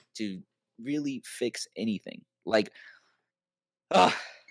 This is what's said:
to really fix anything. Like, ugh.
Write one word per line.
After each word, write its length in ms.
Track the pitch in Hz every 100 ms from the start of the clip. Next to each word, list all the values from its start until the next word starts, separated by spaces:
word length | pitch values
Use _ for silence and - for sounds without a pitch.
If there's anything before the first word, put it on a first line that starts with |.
| _ -
to 240 | 104 92 - _ _ -
really 400 | 120 151 143 127 -
fix 420 | - 123 - - -
anything. 460 | 113 95 - - _ _ -
Like, 280 | 110 101 - - - _ _ _ _ _ _ _ _ _
ugh. 220 | 190 240 - - - -